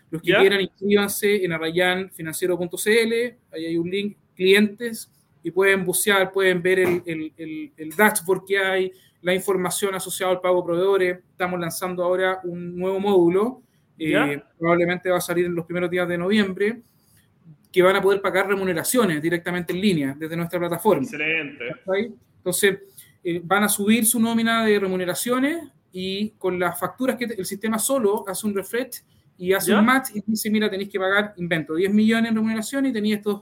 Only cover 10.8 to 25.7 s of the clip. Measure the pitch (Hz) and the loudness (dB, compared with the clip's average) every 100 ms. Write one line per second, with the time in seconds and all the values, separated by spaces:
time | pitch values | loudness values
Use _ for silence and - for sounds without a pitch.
10.8 | 190 196 180 180 _ - 180 180 170 - | 2 2 0 -4 _ -6 -4 -4 -6 -6
11.8 | 185 180 175 185 185 185 180 175 175 175 | -6 -2 -2 0 0 -2 -6 -8 -8 -6
12.8 | 185 190 202 190 170 185 233 - _ _ | -4 -2 2 4 6 4 0 -4 _ _
13.8 | _ - 156 180 262 143 - - 165 175 | _ -6 0 2 2 -2 -10 -4 0 2
14.8 | 175 180 185 180 175 175 175 170 165 175 | 2 0 -2 -2 0 -2 -2 -4 -6 -4
15.8 | 175 180 175 175 180 214 196 185 208 240 | -2 -2 -2 -2 0 2 0 0 -2 -4
16.8 | - _ _ _ _ _ 165 - _ 180 | -12 _ _ _ _ _ -20 -20 _ 4
17.8 | 180 196 190 196 196 180 196 202 190 165 | 4 4 4 2 2 0 0 0 0 -2
18.8 | - 254 202 151 160 170 180 180 170 180 | 0 2 2 2 0 -2 -2 -6 -4 0
19.8 | 202 160 135 143 156 165 170 175 170 170 | 2 2 0 -4 -8 -6 -4 -4 -4 0
20.8 | 220 165 120 151 151 160 143 - 120 - | 2 2 0 -4 -4 -4 -6 -10 -12 -10
21.8 | 190 196 226 - _ _ 180 175 202 - | -4 -4 -4 -10 _ _ -6 0 2 0
22.8 | - - - _ 175 170 170 202 208 208 | -8 -20 -20 _ -6 -6 0 2 2 2
23.8 | 202 233 220 240 226 226 226 226 220 208 | 2 2 2 0 0 0 0 2 2 2
24.8 | 190 185 175 175 240 254 277 339 - | 2 -2 -2 -4 -2 0 0 -2 -8